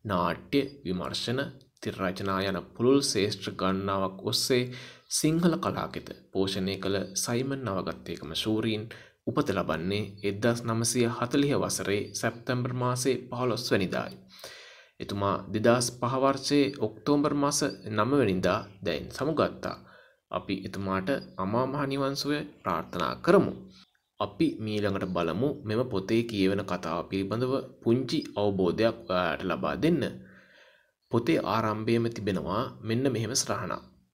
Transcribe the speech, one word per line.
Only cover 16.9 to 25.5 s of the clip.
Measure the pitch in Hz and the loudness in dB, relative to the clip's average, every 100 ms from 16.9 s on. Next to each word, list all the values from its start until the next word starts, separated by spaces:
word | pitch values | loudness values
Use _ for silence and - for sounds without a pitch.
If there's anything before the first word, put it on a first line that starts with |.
| - - 147 147 | -4 2 2 4
මාස | 143 139 139 147 - - | 2 0 2 -2 -4 -4
නව | 107 110 | 0 2
වැනිදා | 143 113 92 92 101 - - | 4 4 4 2 2 -2 -6
දැයින් | - 76 58 | -4 -2 -4
සමුගත්තා. | - 139 - 92 95 - - - - - _ _ | -4 -2 2 0 0 -8 -8 -14 -20 -20 _ _
අපි | - - 95 | -6 -4 -4
එතුමාට | 98 95 98 95 95 92 - | -4 -6 -2 -2 0 -4 -4
අමා | - 95 113 131 | -6 -2 0 0
මහ | 139 | -2
නිවන් | 139 139 135 139 | -2 0 -2 -2
සුවය | 139 147 151 | -2 -2 -4
ප්‍රාර්ථනා | - - 82 - 87 76 62 | -8 -2 -2 -2 -2 -2 -2
කරමු. | - 185 - - - - - _ _ _ | 4 4 4 -2 -14 -20 -20 _ _ _
අපි | 101 - 156 - | -6 0 0 0
මීළඟට | 107 104 101 98 90 | -4 0 0 0 -2
බලමු | 90 82 82 135 | 0 0 2 0